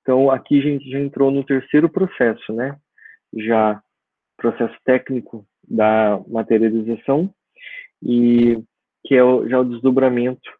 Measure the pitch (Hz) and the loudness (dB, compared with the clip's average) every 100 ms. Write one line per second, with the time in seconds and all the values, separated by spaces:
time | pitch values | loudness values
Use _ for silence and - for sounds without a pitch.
0 | - 127 135 131 - 143 143 143 135 135 | 0 2 2 0 0 0 0 -4 -6 -6
1 | 139 139 135 139 135 135 - 147 156 - | -6 0 0 0 -2 -4 0 0 2 0
2 | 185 - 120 110 - 110 131 147 _ _ | -4 0 -2 0 -8 -8 -8 -10 _ _
3 | - - _ 113 107 113 107 104 _ _ | -20 -20 _ -10 -2 0 0 -2 _ _
4 | _ _ _ _ 120 - 113 - - 127 | _ _ _ _ -4 -2 -6 -4 -2 -2
5 | - 127 - 110 104 _ _ 113 107 110 | -2 -10 -8 -20 _ _ _ 0 2 2
6 | 107 98 - 113 110 110 113 113 110 113 | 2 -2 -4 -8 0 0 2 -2 -6 -8
7 | - 139 190 _ _ _ - - - _ | -2 -2 -2 _ _ _ -20 -20 -20 _
8 | - 120 120 120 120 113 113 _ _ _ | -2 0 2 4 2 0 -8 _ _ _
9 | - 131 123 127 110 127 127 117 131 135 | 0 4 4 2 0 -2 -2 -2 0 2
10 | 131 123 123 127 - | 0 0 -4 -6 -18